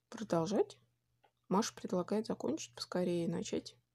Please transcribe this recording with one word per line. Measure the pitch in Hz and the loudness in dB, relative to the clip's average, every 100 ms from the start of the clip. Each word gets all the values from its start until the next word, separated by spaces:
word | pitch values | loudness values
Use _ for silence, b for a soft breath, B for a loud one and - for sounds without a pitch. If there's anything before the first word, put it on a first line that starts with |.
| - | -16
продолжать. | - 220 165 160 220 427 - _ _ _ _ _ _ - | -10 0 0 2 2 0 -4 _ _ _ _ _ _ 0
Маша | 196 233 | 2 2
предлагает | - - 180 175 214 220 | -2 -2 0 2 0 0
закончить | - - 320 - | -2 0 -2 -4
поскорее | - - 180 180 175 | -8 -4 0 2 2
и | 165 | 2
начать | 170 208 - - - _ | 0 -2 -4 -4 -14 _